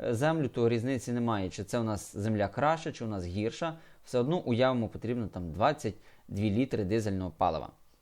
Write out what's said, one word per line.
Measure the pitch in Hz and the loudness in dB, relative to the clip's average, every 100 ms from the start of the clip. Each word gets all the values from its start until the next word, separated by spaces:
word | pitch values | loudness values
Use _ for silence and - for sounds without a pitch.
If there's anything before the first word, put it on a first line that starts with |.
е, | - 113 | -2 2
землю, | 147 165 131 | 2 2 0
то | 127 117 | 2 4
різниці | 117 120 131 - | 4 0 -2 -2
немає, | 120 117 107 92 | 0 0 0 -2
чи | - | -6
це | 98 123 | -4 -2
у | |
нас | 113 104 - - | 0 -2 -6 -4
земля | 104 107 98 | 0 2 0
краща, | 113 143 160 160 | 2 2 2 -2
чи | 127 117 | -6 -6
у | |
нас | 101 87 | -4 -4
гірша. | 92 107 - 165 160 - - | -2 -2 -2 -4 -6 -14 -20
Все | - 123 | -2 0
одно | 123 180 | 2 2
уявимо, | - 117 127 127 110 | 2 4 4 4 0
потрібно | 95 110 123 104 | -4 -4 -2 -4
там | 92 87 | -4 -6
двадцять | 78 120 151 117 - - - - | 2 2 2 -2 -6 -12 -20 -8
дві | 98 107 | -2 2
літри | 101 131 110 | 2 2 0
дизельного | 95 113 107 95 92 | 0 0 0 -2 -4
палива. | 80 90 80 60 - - _ | 0 2 2 -4 -12 -20 _